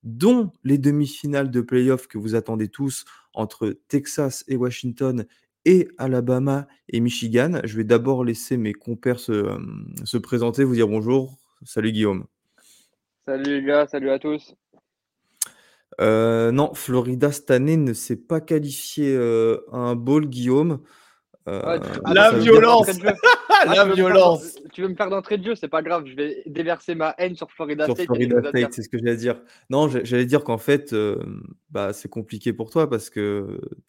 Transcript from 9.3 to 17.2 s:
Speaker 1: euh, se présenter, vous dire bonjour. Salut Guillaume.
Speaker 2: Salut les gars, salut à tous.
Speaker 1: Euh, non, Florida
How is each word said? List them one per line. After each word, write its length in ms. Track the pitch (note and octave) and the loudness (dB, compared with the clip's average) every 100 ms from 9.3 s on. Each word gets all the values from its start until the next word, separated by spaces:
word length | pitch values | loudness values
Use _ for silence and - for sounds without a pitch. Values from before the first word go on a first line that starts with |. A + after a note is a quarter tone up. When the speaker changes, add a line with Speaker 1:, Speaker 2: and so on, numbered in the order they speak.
Speaker 1:
euh, 260 | G#2+ G2+ G2 G2 - - - | -2 -2 -6 -10 -14 -14 -14
se 120 | A2+ A#2+ | -6 -6
présenter, 480 | - B2 A#2 A#2 | -4 -2 -2 0
vous 100 | C#3 | 0
dire 140 | A#2+ A2 | 2 2
bonjour. 480 | A2 A2 C3+ C3 C3 _ _ | 0 0 0 -2 -12 _ _
Salut 280 | B2+ - A2 | -10 -4 -2
Guillaume. 340 | A2 G#2 F#2+ - _ _ _ _ _ _ _ _ _ - | 0 -2 -2 -8 _ _ _ _ _ _ _ _ _ -8
Speaker 2:
Salut 340 | C3+ C#3 C#3+ | -6 -4 -4
les 20 | |
gars, 220 | C3+ D3 D3 | 0 2 2
salut 240 | C#3+ C3+ | -2 -2
à 80 | C3+ | -2
tous. 360 | D3+ D3+ - _ _ _ _ _ _ _ _ _ - _ _ _ _ - | -2 -8 -10 _ _ _ _ _ _ _ _ _ -12 _ _ _ _ -2
Speaker 1:
Euh, 520 | A2 A2 A2+ A2+ A#2 | 2 2 2 2 2
non, 220 | B2+ D3+ | 2 0
Florida 580 | - - B2+ B2 B2+ | -4 -4 -2 -2 -2